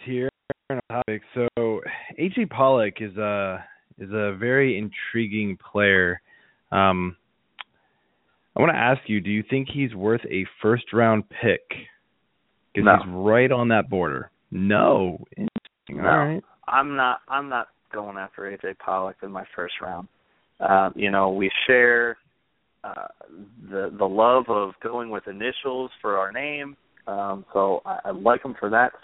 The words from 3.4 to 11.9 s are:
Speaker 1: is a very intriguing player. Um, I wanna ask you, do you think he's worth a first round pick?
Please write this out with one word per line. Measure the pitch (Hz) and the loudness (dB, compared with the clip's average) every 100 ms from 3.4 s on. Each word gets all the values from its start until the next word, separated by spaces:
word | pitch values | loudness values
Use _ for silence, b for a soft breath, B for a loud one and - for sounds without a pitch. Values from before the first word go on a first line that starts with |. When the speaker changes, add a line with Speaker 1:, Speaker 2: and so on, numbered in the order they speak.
| 98 92 B B B - | -4 -6 B B B -18
Speaker 1:
is | 95 | -8
a | 107 104 95 | -4 -4 -2
very | 117 131 135 101 | 0 2 2 0
intriguing | 104 - - 117 110 107 104 90 - | -6 -10 -6 -4 -2 -2 -4 -6 -6
player. | 101 101 95 90 90 b b b b - | 2 4 4 4 -2 b b b b -2
Um, | 98 98 92 90 90 _ _ _ - - _ _ _ _ _ _ _ _ - | 4 4 4 -2 -8 _ _ _ -20 -20 _ _ _ _ _ _ _ _ 2
I | |
wanna | 160 | 2
ask | 131 120 131 - | 4 2 0 0
you, | 107 | -4
do | 92 | -2
you | 104 - | -4 -2
think | 135 131 | -4 -2
he's | 139 131 | -4 -4
worth | 98 104 117 - | -2 0 0 -2
a | 87 92 - | -6 -6 -2
first | 107 120 - | 2 2 0
round | 110 113 107 - | 4 4 4 0
pick? | - 113 90 - - 117 | -2 0 0 -2 -16 -16